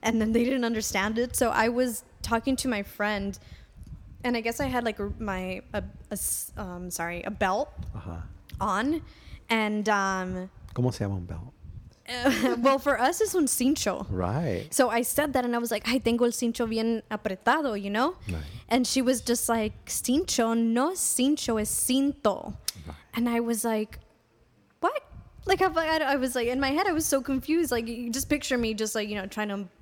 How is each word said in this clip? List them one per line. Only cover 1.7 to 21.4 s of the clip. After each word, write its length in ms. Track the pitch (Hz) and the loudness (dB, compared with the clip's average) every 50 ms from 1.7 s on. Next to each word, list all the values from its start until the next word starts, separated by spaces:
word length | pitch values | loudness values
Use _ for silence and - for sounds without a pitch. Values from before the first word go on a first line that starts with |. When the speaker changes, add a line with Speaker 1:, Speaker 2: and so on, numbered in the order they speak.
| 240 240 254 254 226 - - - - - - | 4 2 0 0 0 -6 -10 -16 -18 -10 -4
Speaker 1:
talking 340 | - 226 226 226 269 262 | 0 0 0 2 0 0
to 120 | 247 - 262 | 0 0 0
my 140 | 240 202 202 | 0 -2 -4
friend, 560 | - - - 208 208 214 202 196 196 196 - - - - - - - - - - - - - - - - - - | -6 -4 -2 0 0 0 -2 -2 -4 -6 -8 -12 -18 -20 -20 -20 -20 -20 -20 -16 -16 -16 -16 -16 -18 -18 -6 -2
and 120 | 247 247 233 | -2 0 0
I 20 | |
guess 180 | 220 233 233 - | 0 -2 -2 0
I 60 | 285 262 | -2 0
had, 160 | 254 247 240 | 0 0 0
like, 160 | 233 214 - | 0 -2 -2
a, 120 | 202 202 202 - | -4 -4 -4 -4
my, 420 | 226 208 190 185 185 185 185 190 - - - | -4 -4 -2 -2 -2 -4 -6 -8 -10 -6 -6
a, 80 | 208 190 | -6 -6
a 300 | 190 - - - - 214 | -6 -12 -16 -10 -8 -8
s-, 380 | 190 - - - - - - - | -6 -4 -4 -4 -4 -6 -8 -10
um, 320 | - 214 185 180 175 180 180 | -10 -10 -8 -8 -8 -8 -8
sorry, 320 | 170 - 170 170 175 175 - | -6 -4 -4 -4 -4 -6 -6
a 60 | 190 | -8
belt 380 | 214 - 214 190 185 214 294 - - - - - - | -4 0 0 2 2 0 -2 -4 -6 -12 -10 -10 -10
Speaker 2:
Uh-huh. 220 | - - - 85 82 - - - - - - - - | -10 -8 -8 -8 -8 -10 -12 -14 -18 -18 -16 -8 -4
Speaker 1:
on, 420 | - 107 185 196 226 277 320 320 - - - - - - - - - _ | -2 0 0 2 2 0 0 -2 -4 -8 -18 -20 -20 -18 -18 -18 -2 _
and, 360 | 226 220 214 214 214 214 208 214 | 2 2 2 2 0 0 2 2
um, 600 | 208 202 196 196 190 190 185 185 185 185 185 190 - - - - - | 4 4 4 2 0 0 -2 -4 -4 -6 -8 -10 -12 -18 -18 -10 -2
Speaker 2:
¿Cómo 200 | - 123 123 120 | 0 0 0 2
se 100 | - 110 | 0 -2
llama 120 | 101 98 | -2 -2
un 100 | 95 87 | -2 -4
belt? 260 | 87 85 80 82 127 - - - - - - - - - _ _ - | -6 -8 -10 -12 -14 -16 -18 -18 -16 -16 -14 -16 -18 -20 _ _ -8
Speaker 1:
uh, 480 | 247 247 240 277 247 214 220 262 240 | -6 0 2 2 2 4 2 2 2
<laughs> 40 | 233 | 4
well, 180 | 233 269 269 269 | 4 4 4 4
for 200 | - 285 269 214 | 4 2 2 4
us, 220 | 240 269 349 - | 4 2 4 2
it's 140 | 440 415 - | 0 2 4
un 120 | 370 311 | 2 2
cincho. 600 | 254 - - 247 262 311 - - 214 185 - - - | 2 2 2 2 2 2 2 0 -2 -2 -2 -4 -4
Speaker 2:
Right. 580 | - 92 90 90 104 143 170 147 95 85 - 156 | -2 0 0 0 0 0 0 0 -2 -2 -4 -4
Speaker 1:
So 180 | - - 254 240 | 2 2 4 4
I 140 | 208 233 247 | 4 2 0
said 320 | - - - 294 302 269 | 0 0 0 0 2 2
that, 100 | 262 247 | 0 0
and 100 | 240 240 | 2 0
I 40 | 240 | -2
was 120 | 233 233 | -2 -2
like, 160 | 226 208 - | -4 -4 -2
"Ay, 120 | 226 240 262 | 0 0 2
tengo 260 | - 226 233 233 247 | 2 2 2 4 4
el 60 | 240 233 | 2 2
cincho 340 | - - 233 226 - 240 | 0 -2 -2 0 0 -2
bien 360 | 226 226 226 226 226 233 220 - _ | -2 0 0 2 2 0 0 -2 _
apretado," 680 | 214 208 - 208 190 185 - 233 247 320 302 269 220 202 | -8 -4 -4 -4 -4 0 2 4 4 4 2 0 -2 -2
you 120 | 196 202 | -4 -2
know? 240 | 202 214 247 311 370 - - 104 85 | 0 2 2 0 0 -4 -8 -8 -6
Speaker 2:
Right. 100 | 80 73 76 - - - - | -6 -6 -8 -12 -14 -4 0
Speaker 1:
And 160 | 220 262 247 | 2 2 2
she 160 | - - 262 254 | 2 2 2 2
was 180 | 240 262 233 | 2 2 0
just 260 | - - 240 240 - | 2 0 0 0 2
like, 280 | - 233 226 214 220 - - - | 0 0 0 0 -2 -4 -8 -12
"Cincho? 680 | - - - - - 247 294 381 - - - 233 226 226 | -8 -6 -4 0 2 2 2 2 0 0 2 2 2 2
No, 360 | 233 233 226 226 240 262 320 381 | 2 2 2 4 2 2 2 0
cincho 640 | 359 - - - - 254 269 302 294 | 0 -2 -2 2 2 4 2 2 2